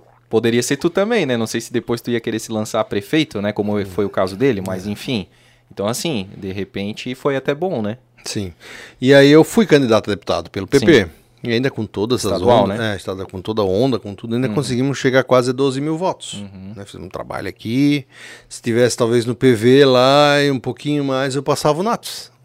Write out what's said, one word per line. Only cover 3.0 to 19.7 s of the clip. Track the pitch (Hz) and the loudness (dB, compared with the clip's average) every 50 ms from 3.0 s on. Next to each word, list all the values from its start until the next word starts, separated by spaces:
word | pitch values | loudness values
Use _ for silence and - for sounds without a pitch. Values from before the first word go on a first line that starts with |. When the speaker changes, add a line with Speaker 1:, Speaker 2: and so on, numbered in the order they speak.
| - - - 160 151 - - 107 | -4 0 0 0 0 0 -4 -4
Speaker 1:
né? | 98 104 | -4 -4
Como | 104 - 104 104 104 104 | -2 -2 -2 -2 -2 -2
Speaker 2:
Hum. | 98 | -4
Speaker 1:
foi | 98 92 107 101 | -4 -4 -4 -4
o | 95 | -2
caso | - 107 95 92 98 | 0 -2 -2 -2 -2
dele, | 95 127 143 117 95 92 | 0 0 0 0 -2 -4
mas | 95 95 92 92 | -6 -8 -6 -6
Speaker 2:
É. | 104 | -8
Speaker 1:
enfim. | 104 - - - 131 104 90 - _ _ _ _ _ _ _ _ | -8 -8 -6 -6 -6 -6 -6 -8 _ _ _ _ _ _ _ _
Então, | - - 98 | -10 -6 -6
assim, | 107 120 - - 170 147 104 92 98 - | -4 -4 -4 -4 -4 -4 -4 -6 -8 -14
de | 90 95 95 | -12 -10 -10
repente | 92 101 95 - - 101 98 101 107 - - 127 127 | -8 -8 -8 -8 -8 -8 -8 -8 -8 -10 -10 -10 -10
foi | - - 147 139 | -6 -4 -4 -4
até | 135 131 - 143 | -2 -4 -4 -4
bom, | 147 175 190 175 120 | -4 -4 -4 -4 -4
né? | 107 101 113 - _ _ _ _ _ | -4 -6 -8 -10 _ _ _ _ _
Speaker 2:
Sim. | - - 110 98 90 80 _ - - - - - - - _ | -10 -8 -8 -8 -8 -12 _ -20 -20 -20 -20 -20 -20 -10 _
E | 127 127 | 2 6
aí | 139 139 139 143 | 8 8 8 10
eu | 147 160 151 | 8 8 6
fui | - - 233 220 | 6 2 0 4
candidato | - 156 143 135 117 110 107 - - | 4 4 4 4 4 2 2 2 0
a | 101 | -6
deputado | 90 - - 90 85 82 - | -4 -2 -4 -4 -4 -4 -6
pelo | - 101 95 | -8 -8 -6
P | - - - | 0 0 2
P. | 113 160 160 117 95 | 6 6 6 6 6
Speaker 1:
Sim. | 80 - _ _ _ _ _ - | 2 -6 _ _ _ _ _ -6
Speaker 2:
E | 120 | -2
ainda | 117 117 131 135 | -2 0 -2 -2
com | - - 110 | -4 -4 -8
todas | - - 101 101 120 123 107 - | -6 -4 -4 -2 -2 -2 -2 -2
as | 101 | -4
Speaker 1:
Estadual, | 98 92 90 117 120 113 101 | -2 0 4 4 4 4 4
Speaker 2:
ondas, | 98 101 110 | 2 0 -4
Speaker 1:
né? | 117 107 101 | -4 -4 -6
Speaker 2:
é, | |
estadual, | 92 - - 95 95 95 - | -6 -8 -10 -10 -10 -10 -12
com | - 95 | -12 -10
toda | 87 - 110 107 | -8 -4 -2 0
a | 101 | 0
onda, | 95 92 101 127 139 120 101 | 0 2 2 2 0 0 -4
com | - 104 101 | -6 -10 -14
tudo, | - - 113 113 | -12 -8 -6 -4
ainda | 120 127 123 | -4 -2 -2
Speaker 1:
Uhum. | 208 | -2
Speaker 2:
conseguimos | 170 135 120 127 117 131 139 131 | -4 -2 -2 -2 -2 -2 -2 -2
chegar | - - 135 123 135 123 | -2 -2 2 2 2 2
quase | - 127 127 123 127 | 4 2 2 2 2
a | |
doze | 127 123 139 139 127 135 | -2 0 -2 -2 -2 -4
mil | 143 156 160 160 | -4 -4 -6 -4
votos. | 185 180 139 - - - - 101 | -4 -6 -6 -8 -12 -14 -14 -14
Speaker 1:
Uhum. | 101 98 98 95 95 98 101 | -14 -16 -16 -18 -16 -16 -16
Speaker 2:
Né? | 95 101 | -16 -16
Fizemos | - - 90 90 | -16 -16 -16 -16
um | 92 | -12
trabalho | - - - - - 65 - 95 | -12 -12 -12 -10 -10 -10 -10 -10
aqui. | - _ - 110 117 131 143 143 143 143 131 _ _ - - - - - _ _ | -12 _ -8 -4 -2 0 2 2 0 0 -4 _ _ -20 -20 -20 -20 -20 _ _
Se | - - | -20 -8
tivesse | - 120 110 117 123 117 - | -6 -2 2 2 2 2 2
talvez | - 123 113 120 123 110 | 0 0 2 2 0 0
no | 120 117 | 0 -4
P | - - 131 | 2 4 4
V | 123 101 110 123 | 4 4 4 6